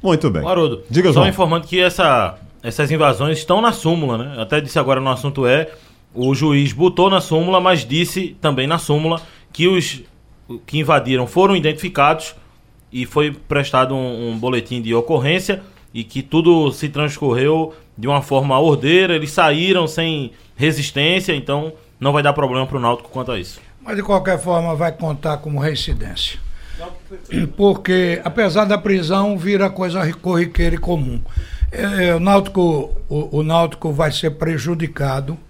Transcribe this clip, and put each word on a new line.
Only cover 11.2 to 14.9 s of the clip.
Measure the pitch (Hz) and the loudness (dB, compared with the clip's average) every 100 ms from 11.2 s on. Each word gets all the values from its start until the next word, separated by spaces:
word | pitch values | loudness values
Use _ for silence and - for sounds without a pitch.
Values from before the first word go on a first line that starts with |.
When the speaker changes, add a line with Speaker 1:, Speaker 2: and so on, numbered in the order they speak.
| 123 | 0
Speaker 2:
foram | - 190 190 | 2 4 4
identificados | 151 151 151 139 143 156 - - - _ _ _ _ | 0 -2 -6 2 2 2 -4 -16 -20 _ _ _ _
e | 123 123 | -8 -4
foi | - 151 | 0 0
prestado | 143 - 143 139 135 127 | -2 -4 -2 0 2 2
um, | 135 127 117 117 | 0 -4 -6 -6
um | 113 | -4
boletim | 123 123 - 123 | -2 -2 -2 -6
de | 113 | 0